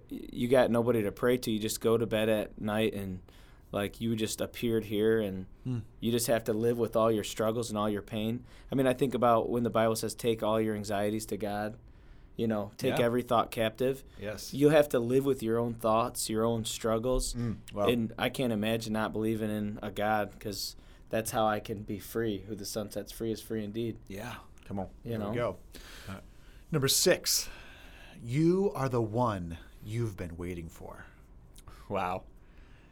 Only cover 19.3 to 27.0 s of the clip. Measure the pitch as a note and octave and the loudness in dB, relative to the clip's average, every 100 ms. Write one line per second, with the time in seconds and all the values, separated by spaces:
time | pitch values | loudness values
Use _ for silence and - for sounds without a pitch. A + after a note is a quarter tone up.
19.3 | A2 G#2+ G#2+ G#2 G#2+ A2 G2+ G#2 G#2+ G2+ | 0 -2 -2 -4 -6 -8 -2 2 2 0
20.3 | - G#2+ G2 - - - - - A2+ A2 | -6 -8 -6 -8 -10 -20 -20 -4 -4 -2
21.3 | A#2 G#2+ G#2+ - G#2 G#2 G2+ - A2+ A2+ | 2 2 2 -2 -8 -6 -8 -6 -2 0
22.3 | G2 G2 G2+ G2 A2+ G#2 G#2 G2+ - A2+ | -2 -6 -8 -6 -6 -6 -6 -10 -6 -4
23.3 | G#2+ - A2+ G#2 A2 A#2 A2+ - G2 A#2+ | -4 -4 -6 -4 -4 -4 -6 -10 -12 -10
24.3 | A2 - - - G2 F#2+ - A#2 A#2 G2+ | -12 -16 -20 -10 -8 -8 -10 -8 -4 -2
25.3 | A#2 A#2 F2+ - - - - - G2 - | -2 -2 -4 -12 -18 -18 -16 -14 -14 -14
26.3 | - - - - D#3 C3+ - | -20 -20 -20 -4 0 2 4